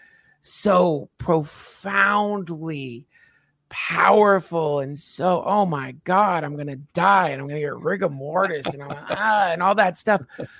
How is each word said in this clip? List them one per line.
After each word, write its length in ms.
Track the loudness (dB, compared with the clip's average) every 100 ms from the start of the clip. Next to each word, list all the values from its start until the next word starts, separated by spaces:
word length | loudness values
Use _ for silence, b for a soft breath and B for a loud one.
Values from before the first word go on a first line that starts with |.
| b b b b
so 680 | -12 -4 2 4 4 0 -6 -8
profoundly 1900 | 0 0 0 -10 -16 -14 -4 0 2 2 0 -4 -6 -8 -8 -8 -8 -12 -18 b b b b b _
powerful 1120 | -10 -4 2 6 6 6 4 2 -2 0 0
and 160 | -4 -8
so, 460 | -12 -4 0 0 0
oh 200 | 0 2
my 280 | -2 -6 -8
God, 400 | 0 2 2 0
I'm 120 | -4 -6
gonna 200 | -8 -10 -8
die 360 | 0 4 4 2
and 120 | -2
I'm 60 | -8
gonna 120 | -6
get 160 | -6 -4
rigor 340 | -4 -2 -2
mortis 560 | -4 -4 0 0 -2 -6
and 160 | -8
I'm, 60 | -10
<laughs> 180 | -12 -6
ah, 400 | -2 2 2 2
and 120 | 2
all 120 | 2 4
that 220 | 2 0
stuff. 240 | 0 0 0 B B B